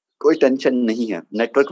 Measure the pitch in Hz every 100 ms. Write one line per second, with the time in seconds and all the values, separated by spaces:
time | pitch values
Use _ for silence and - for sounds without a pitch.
0 | _ _ 143 160 135 131 139 127 117 110
1 | 113 87 - 104 113 135 139